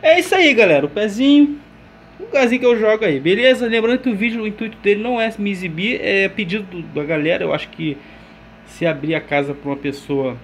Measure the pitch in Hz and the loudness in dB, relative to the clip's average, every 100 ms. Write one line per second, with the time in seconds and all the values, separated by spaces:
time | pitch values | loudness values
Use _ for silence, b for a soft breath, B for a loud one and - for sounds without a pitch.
0 | 311 339 349 381 320 233 208 147 143 - | 6 4 4 2 4 4 4 4 0 -2
1 | 214 202 269 285 294 294 - - - - | -4 0 4 6 4 0 -14 -20 -20 -20
2 | - - 440 - 247 247 240 233 214 214 | -20 -18 -4 0 2 2 2 2 2 2
3 | 214 139 147 202 254 247 240 226 226 254 | 0 0 0 2 4 2 2 0 0 0
4 | 254 202 233 226 214 208 226 - 202 208 | -2 -2 -2 -2 -6 -6 -10 -4 0 0
5 | 233 240 226 220 202 190 185 160 202 254 | 0 -2 -2 -2 -6 -4 -6 -4 -4 -2
6 | - 196 196 196 190 208 190 180 156 156 | 0 0 0 -2 -4 -6 -6 -12 -10 -8
7 | 147 160 151 185 170 151 - - 156 139 | -4 -2 0 0 -2 -4 -6 -8 -8 -8
8 | B B B B B - - - 170 147 | B B B B B -20 -20 -4 -2 -2
9 | 151 156 - 147 139 143 143 139 143 139 | -4 -4 -2 -2 -2 -6 -8 -6 -6 -8
10 | - 139 135 120 | -6 -4 -4 -6